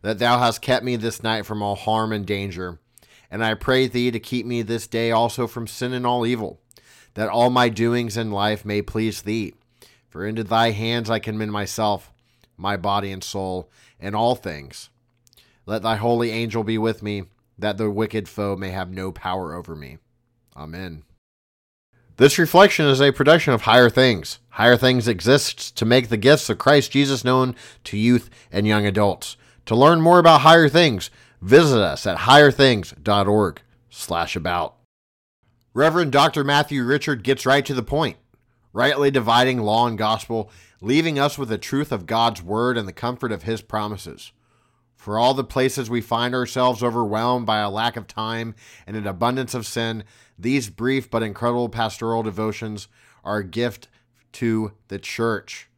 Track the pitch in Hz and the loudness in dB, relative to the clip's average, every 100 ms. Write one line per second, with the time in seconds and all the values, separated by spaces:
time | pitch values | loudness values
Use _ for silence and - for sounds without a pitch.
0 | 101 107 120 120 120 110 - 127 123 120 | -6 -2 2 2 2 0 -2 -2 0 -4
1 | 113 - 113 110 98 107 101 98 - 110 | -4 -6 -4 -4 -6 -6 -4 -4 -2 -2
2 | 110 107 95 101 98 87 90 85 _ _ | 0 -4 -4 -6 -6 -8 -12 -12 _ _
3 | _ _ _ 101 113 107 - 131 131 120 | _ _ _ -6 -4 -2 0 2 2 0
4 | 123 113 - 123 113 120 107 117 - 113 | -2 -2 -6 -6 -4 -6 -4 -6 -4 -4
5 | 117 113 117 - 117 - 113 - 123 127 | 0 0 0 -2 -6 -6 -12 -8 -8 -4
6 | 123 123 117 123 104 - _ _ _ _ | -2 -2 -2 -4 -6 -12 _ _ _ _
7 | _ - 107 110 123 127 123 110 117 120 | _ -8 -4 2 2 4 0 0 0 0
8 | 117 107 110 98 104 104 107 104 101 110 | -4 -6 -4 -2 -2 -2 -4 -6 -4 -4
9 | 110 98 104 113 101 _ _ _ - _ | -4 -4 -6 -6 -6 _ _ _ -20 _
10 | _ - 101 110 104 113 117 104 113 120 | _ -12 -8 -8 -2 2 2 0 -4 -4
11 | 110 110 113 107 107 104 98 - 107 98 | -2 -4 -4 -6 -6 -6 -6 -2 -2 -2
12 | - _ _ _ _ - 98 101 98 101 | -8 _ _ _ _ -10 -6 -4 -2 -4
13 | 98 95 - 101 95 92 - _ _ _ | -4 -10 -10 -8 -6 -8 -10 _ _ _
14 | 98 104 117 120 98 76 67 - - _ | -8 -2 0 -2 -6 -12 -16 -20 -20 _
15 | _ _ _ _ _ _ - 110 107 110 | _ _ _ _ _ _ -8 -4 -2 -2
16 | 117 117 117 113 113 113 107 110 113 110 | 0 0 0 -2 -4 -4 -2 0 -2 -2
17 | 104 101 95 _ _ - 107 98 110 101 | -6 -8 -10 _ _ -8 -6 -2 -4 -2
18 | 110 110 95 - 101 95 95 95 90 92 | -4 -4 -8 -8 -6 -6 -8 -8 -8 -8
19 | 95 - 92 92 78 85 85 78 67 73 | -10 -8 -8 -8 -8 -12 -14 -16 -16 -20
20 | _ _ _ _ _ 67 78 87 92 78 | _ _ _ _ _ -20 -16 -14 -14 -16
21 | _ _ _ _ _ _ _ _ _ _ | _ _ _ _ _ _ _ _ _ _
22 | _ - 139 - 160 175 202 - 147 135 | _ 4 4 6 4 6 6 4 2 4
23 | 143 135 139 165 147 120 - 120 120 131 | 2 4 4 4 4 0 4 6 6 4
24 | 131 101 - - _ - 113 120 127 127 | 2 2 -6 -16 _ 2 4 6 4 2
25 | 117 95 95 139 - - - - 113 123 | 0 0 4 4 2 -8 -12 -4 2 2
26 | 117 110 117 151 - 107 - 147 - 139 | 2 0 4 4 2 -2 4 4 4 0
27 | 139 131 127 131 127 120 - - - 104 | 0 0 0 2 0 -4 -18 -20 -8 -2
28 | 113 123 - - _ 101 104 107 104 98 | 2 2 0 -20 _ -2 2 2 2 2
29 | 101 90 - - _ _ - 113 143 170 | 0 0 -10 -16 _ _ -2 6 6 6
30 | 165 175 165 151 147 165 151 156 165 101 | 6 8 8 8 10 8 8 4 2 0
31 | - _ _ _ 90 139 156 123 90 69 | -8 _ _ _ 6 8 8 4 2 -2
32 | 104 82 107 143 147 127 135 113 90 - | -4 -2 6 8 8 6 4 4 -4 -8
33 | 87 101 98 104 98 - _ _ _ - | 0 2 2 2 0 -4 _ _ _ -18
34 | - 85 85 90 85 87 85 _ _ _ | -6 -4 -4 -6 -4 -4 -4 _ _ _
35 | _ _ _ _ _ _ _ 117 156 170 | _ _ _ _ _ _ _ 0 2 2
36 | 160 139 156 156 139 143 147 139 120 143 | 2 4 2 2 0 0 0 -2 0 -2
37 | - 131 104 135 139 139 131 131 113 147 | -2 -4 -2 -2 2 0 0 -6 -4 -4
38 | 147 - _ _ _ _ _ 107 131 139 | -4 -6 _ _ _ _ _ -2 0 2
39 | 143 135 113 120 127 127 104 110 120 107 | 2 2 2 4 2 0 0 2 0 0
40 | 110 110 - 113 104 - _ _ 98 143 | -2 -2 -4 -8 -8 -14 _ _ -2 0
41 | 165 143 143 143 127 107 - 135 147 110 | 0 0 -2 -2 -6 -6 -4 -4 -4 -6
42 | 85 113 117 104 87 107 123 120 98 - | -4 0 0 -2 -6 -2 -2 -2 -6 -8
43 | 120 123 123 101 110 113 - 107 107 104 | -8 -6 -8 -8 -6 -8 -6 -8 -6 -10
44 | 87 - - _ _ _ _ _ _ _ | -14 -18 -20 _ _ _ _ _ _ _
45 | - 107 123 135 120 135 131 135 117 120 | -6 0 2 0 -4 -2 -2 -2 -4 -4
46 | 110 117 120 127 123 131 127 117 120 117 | -2 -4 -2 -4 -4 0 0 0 -2 -2
47 | 110 107 120 123 110 107 104 101 117 117 | -2 0 0 0 0 0 0 -2 -4 -6
48 | 95 - 110 113 113 110 - - - 107 | -12 -8 -6 -6 -8 -12 -20 -20 -12 -8
49 | 101 92 117 127 123 127 107 - 113 113 | -8 -2 -2 -2 -6 -8 -8 -6 -6 -6
50 | - _ _ _ 104 135 110 87 120 135 | -12 _ _ _ -4 -2 -4 -6 -2 -2
51 | - 117 110 98 120 120 120 110 113 - | -4 -4 -4 -4 -2 -2 -4 -4 -6 -4
52 | 113 113 110 95 110 104 113 104 - _ | -4 -4 -4 -4 -6 -6 -10 -12 -18 _
53 | _ _ - 107 95 107 120 101 - _ | _ _ -8 -6 -6 -6 -6 -6 -20 _
54 | _ _ _ - 117 110 107 101 _ 98 | _ _ _ -6 -2 -2 -4 -10 _ -14
55 | - - 113 104 - - - | -12 -6 -4 -4 -8 -20 -20